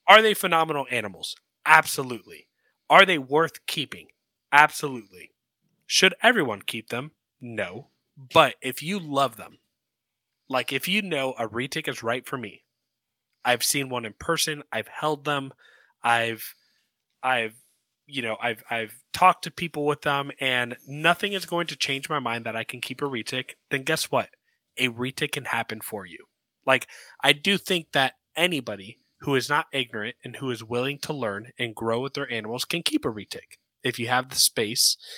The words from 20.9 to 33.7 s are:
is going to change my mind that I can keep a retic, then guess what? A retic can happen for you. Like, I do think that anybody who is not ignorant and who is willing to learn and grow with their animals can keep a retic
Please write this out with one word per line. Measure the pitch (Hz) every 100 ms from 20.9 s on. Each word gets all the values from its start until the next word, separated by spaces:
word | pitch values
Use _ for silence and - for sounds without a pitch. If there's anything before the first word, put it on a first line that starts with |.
| 143 160 175 202
is | 196 170
going | 170 170
to | 156
change | - 135 131
my | 151
mind | 120 117 117
that | 110
I |
can | 113 123
keep | - 127
a | 143
retic, | 123 107 127 127 - _
then | 139
guess | 131 160 -
what? | 131 101 _ _ _ _ -
A | 131
retic | 117 127 - 151
can | 147 127
happen | 117 117 113
for | - 107 90
you. | 80 - _ _ _ -
Like, | 131 - - - -
I | 139
do | 147 196 196
think | - 180 160
that | 147 131 - _ -
anybody | 180 156 113 101 95 - _ _
who | -
is | 131 117
not | 147 160
ignorant | 139 120 113 107 -
and | 127 113
who | 135
is | 113
willing | 110 120 135 143
to | -
learn | 147 113 101 123 -
and | 120
grow | 107 113 117
with | 139
their | 143 135
animals | 117 107 123
can | - 175
keep | - 302 143
a |
retic | 107 92 - - - _